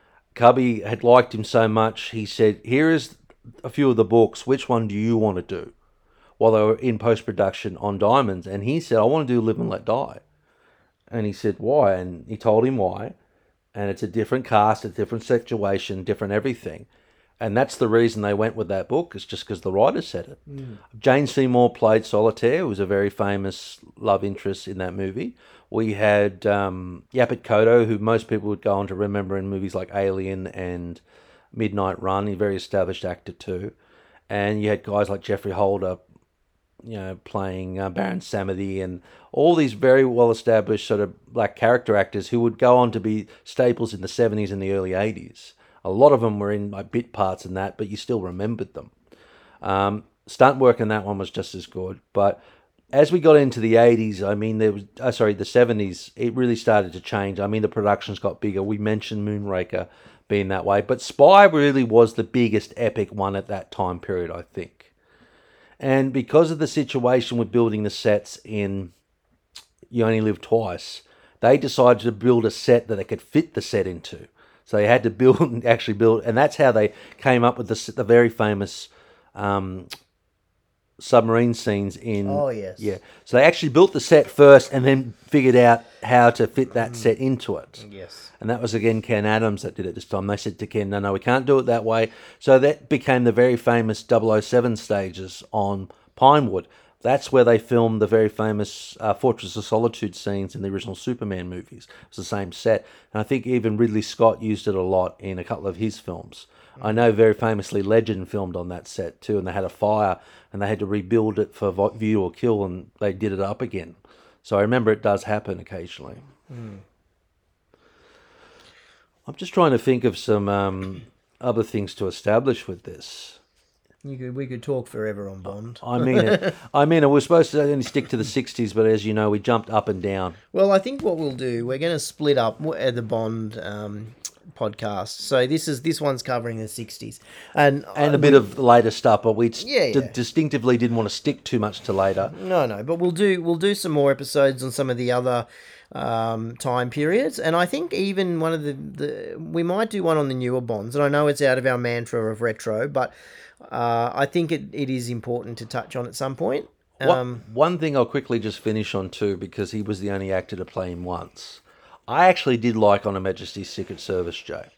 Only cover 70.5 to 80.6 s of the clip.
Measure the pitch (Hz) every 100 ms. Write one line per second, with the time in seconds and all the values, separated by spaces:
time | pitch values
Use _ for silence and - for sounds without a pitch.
70.5 | 113 104 87 - - _ _ _ _ 117
71.5 | 143 143 - 123 113 117 104 120 120 110
72.5 | - - 120 113 101 92 - - 147 165
73.5 | - - 107 92 85 - - - _ _
74.5 | _ _ 107 104 123 110 101 127 - 156
75.5 | 117 120 117 - 104 113 113 113 113 147
76.5 | - 139 110 104 - - - 139 123 120
77.5 | 123 101 110 - 117 107 120 117 113 107
78.5 | 98 98 - - _ _ _ _ - 101
79.5 | 98 95 92 85 - _ _ _ _ _
80.5 | _